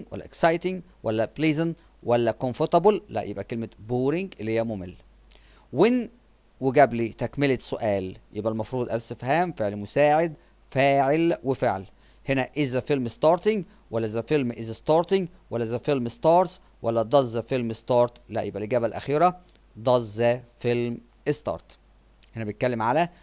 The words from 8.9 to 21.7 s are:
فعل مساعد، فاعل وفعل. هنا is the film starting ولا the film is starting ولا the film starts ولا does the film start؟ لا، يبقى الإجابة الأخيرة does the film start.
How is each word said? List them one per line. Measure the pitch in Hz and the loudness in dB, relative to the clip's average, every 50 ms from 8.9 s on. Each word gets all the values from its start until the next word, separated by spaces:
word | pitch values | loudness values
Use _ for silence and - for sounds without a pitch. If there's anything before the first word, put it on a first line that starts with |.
| 110 117 - - 117 - 120 127 147 170 180 175 | -4 -4 -4 -6 -10 -6 -4 0 0 0 0 -2
فعل | - - 107 101 104 | -2 -4 -4 -4 -4
مساعد، | 104 101 - - 143 147 147 151 160 175 165 147 - _ _ _ _ _ - | -6 -6 -2 2 2 4 4 4 4 2 0 -4 -10 _ _ _ _ _ -4
فاعل | - 131 139 139 139 139 131 139 143 160 165 165 170 - - | 0 2 4 4 4 4 4 4 2 2 2 2 0 0 -2
وفعل. | 135 127 - 135 113 98 98 95 - - _ _ - _ _ - - | -4 -2 0 0 -2 -2 -2 -8 -14 -18 _ _ -20 _ _ -4 -2
هنا | 139 131 127 - - | -2 -2 -2 -2 -2
is | 147 147 127 | -2 -2 0
the | 123 127 | 0 -2
film | - - 147 135 120 113 | 0 0 0 0 -2 -4
starting | - - - 156 175 175 - 208 220 202 165 - - _ _ - | -2 0 2 2 4 4 2 0 0 0 -2 -8 -14 _ _ -6
ولا | 110 113 113 107 107 117 | -4 -4 -2 -2 -4 -4
the | 113 | -2
film | - 156 147 131 117 - | 0 0 0 0 -2 -4
is | - 113 113 107 | -6 -8 -8 -8
starting | - - - 156 165 170 - 196 196 175 165 - - _ - | -4 0 2 2 2 2 2 0 0 -2 -4 -10 -16 _ -6
ولا | 113 117 117 110 120 | -6 -4 -4 -4 -4
the | 123 | -4
film | - 147 143 131 117 117 - | -2 -2 -2 0 -2 -4 -4
starts | - - 160 170 180 185 170 - - - - - _ | 0 2 4 4 4 2 0 -4 -12 -18 -20 -14 _
ولا | - 117 117 113 110 110 139 | -4 -2 0 0 2 4 4
does | 143 131 117 113 117 | 4 4 2 -2 -6
the | 107 | -4
film | - 135 127 117 113 110 | -2 -2 -2 -2 -4 -6
start؟ | - - - 127 120 120 120 - - - - | -6 -2 2 4 4 4 2 0 -8 -14 -8
لا، | 104 110 | -6 -6
يبقى | - 101 98 98 | -6 -4 -6 -6
الإجابة | 107 104 123 117 117 | -4 -2 -2 0 0
الأخيرة | 107 - 101 - 135 143 151 170 180 175 - - - - _ _ _ - 107 113 | -2 -4 -6 -4 -2 0 2 2 2 2 -2 -12 -20 -20 _ _ _ -16 -4 0
does | 127 123 123 117 104 104 | 2 2 2 2 -2 -2
the | 110 117 120 123 127 120 - _ - - | 0 2 2 2 0 -4 -14 _ -4 -2
film | 120 120 120 120 120 - - - _ _ _ - 143 147 | -2 0 0 -2 -4 -6 -8 -12 _ _ _ -4 -2 -2
start. | - - 107 82 85 - - | -2 -2 -6 -6 -8 -10 -18